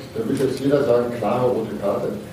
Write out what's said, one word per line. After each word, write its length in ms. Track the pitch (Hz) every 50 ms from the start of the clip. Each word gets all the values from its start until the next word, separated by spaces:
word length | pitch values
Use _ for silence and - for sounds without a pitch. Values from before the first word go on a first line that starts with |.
| - - -
da 140 | 113 110 -
wird 100 | 139 -
jetzt 220 | 131 - - -
jeder 240 | 135 139 147 143 -
sagen, 220 | 120 120 120 120 120 120 107
„Klare 280 | 107 104 120 127 127
rote 280 | 120 104 110 110 104 104 104
Karte“, 300 | 101 101 101 - - - - - - -